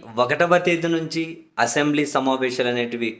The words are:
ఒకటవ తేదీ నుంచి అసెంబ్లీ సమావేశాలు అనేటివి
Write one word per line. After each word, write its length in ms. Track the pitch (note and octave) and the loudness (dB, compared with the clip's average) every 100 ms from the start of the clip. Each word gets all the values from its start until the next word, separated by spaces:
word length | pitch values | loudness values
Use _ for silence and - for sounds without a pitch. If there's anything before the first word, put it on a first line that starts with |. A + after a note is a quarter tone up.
| A2+ A2+ | -6 -2
ఒకటవ 340 | B2 D3 F3 F3 F3 | 0 2 4 4 4
తేదీ 240 | E3+ E3+ E3 | 0 0 -2
నుంచి 280 | D#3 E3 E3 D#3+ - - | -2 -6 -6 -10 -10 -2
అసెంబ్లీ 440 | B2 D3 D3 D3 C#3+ C#3 | 0 2 2 2 0 0
సమావేశాలు 560 | C3 C3 B2+ B2+ B2 | 0 0 -2 -2 -2
అనేటివి 380 | A#2+ A#2+ A#2 A2+ A2 | 0 -4 -4 -6 -8